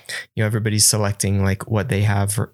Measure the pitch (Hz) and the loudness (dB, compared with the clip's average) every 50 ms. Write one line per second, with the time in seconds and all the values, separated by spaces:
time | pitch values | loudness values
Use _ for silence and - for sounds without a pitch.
0 | - - - - - _ - - 110 107 110 110 110 110 107 107 - - - 107 | -14 -12 -12 -12 -12 _ -4 -2 -2 0 0 -2 -2 0 0 2 2 2 2 2
1 | 104 101 98 - - 98 98 98 98 98 95 - - - 107 107 95 - - 98 | 0 0 -2 -2 -2 0 0 2 2 2 0 0 -2 -2 -2 0 0 0 0 2
2 | 104 107 101 101 101 98 104 110 104 - | 2 2 2 2 0 0 -2 -2 -4 -6